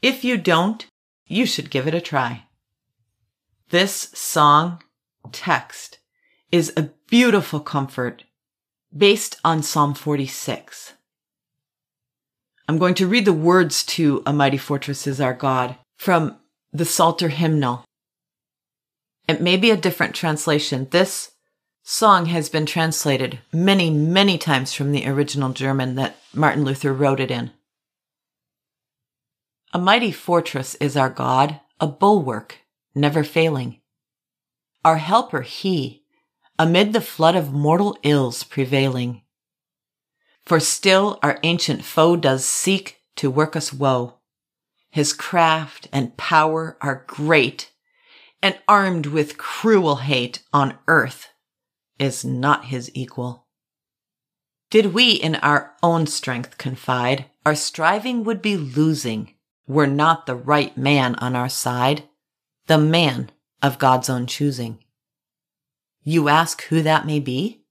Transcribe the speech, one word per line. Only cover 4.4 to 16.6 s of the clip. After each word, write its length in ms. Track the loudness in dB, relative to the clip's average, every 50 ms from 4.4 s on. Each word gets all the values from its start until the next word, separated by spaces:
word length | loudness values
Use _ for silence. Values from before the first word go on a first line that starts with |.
| 6 6 6 6 4 0 -6 -10 _ _ _ _ _ _ _ _ _ -18
text 720 | -18 -10 -2 -2 -2 -2 -2 -8 -20 -20 -20 -20 -20 _ _ _ _ _ _ _ _ _ _ _
is 220 | 0 0 0 0 -2
a 140 | -4 -4 -4 _ _ _ _
beautiful 520 | 4 4 4 6 4 2 0 -2 -8 -8
comfort 640 | -8 -4 -4 -4 -4 -4 -6 -6 -6 -6 -8 -12 -20 _ _ _ _ _ _ _ _ _ _ _ _ _ -2
based 420 | 2 4 4 4 2 -2 -10 -12 -4 _
on 180 | 0 0 0
Psalm 320 | -2 -2 0 0 0 0 0
forty-six. 1000 | -6 -4 -4 -4 -4 -4 -6 -8 -10 -8 -8 -8 -8 -10 -20 -20 -20 -20 -20 -20 _ _ _ _ _ _ _ _ _ _ _ _ _ _ _ _ _ _ _ _ _ _ _ _ _ _ _ _ _ _ _ _ _ _ -4
I'm 100 | 0 2
going 180 | 2 2 2
to 100 | 2 0
read 200 | 2 2 2 4
the 60 | 2
words 520 | 2 4 4 4 4 4 4 2 0 -4 -4
to 380 | -4 -4 0 2 2 2 0 -2
A 60 | -2
Mighty 260 | 0 2 2 2 0 -2
Fortress 480 | -4 -4 -6 -6 -4 -8 -10 -8 -6
Is 140 | -8 -4 -4
Our 140 | -4 -4 -4
God 420 | -4 -4 -2 -2 -2 -2 -4 -8 -14 _ _ _
from 400 | _ -2 0 2 2 2 -2 -6 _ _ _ _ _